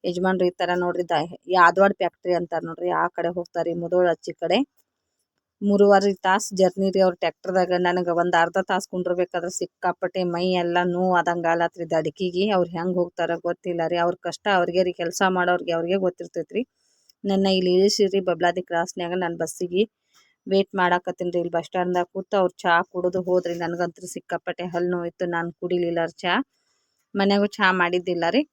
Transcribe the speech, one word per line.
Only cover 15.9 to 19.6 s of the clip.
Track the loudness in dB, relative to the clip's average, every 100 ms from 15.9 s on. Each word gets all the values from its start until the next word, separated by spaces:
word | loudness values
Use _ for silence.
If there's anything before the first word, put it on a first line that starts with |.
| 0
ಗೊತ್ತಿರ್ತೈತ್ರಿ. | 0 -4 -10 -8 -6 -6 -8 _ _ _ _ _
ನನ್ನ | -2 0 2 2
ಇಲ್ಲಿ | 2 4
ಇಳಿಸಿರಿ | 4 4 2 2
ಬಬ್ಲಾದಿ | -2 0 0 0
ಕ್ರಾಸ್ನ್ಯಾಗ. | -4 -4 -4 -6 -4 -4
ನಾನ್ | -4 -4
ಬಸ್ಸಿಗೆ | -8 -6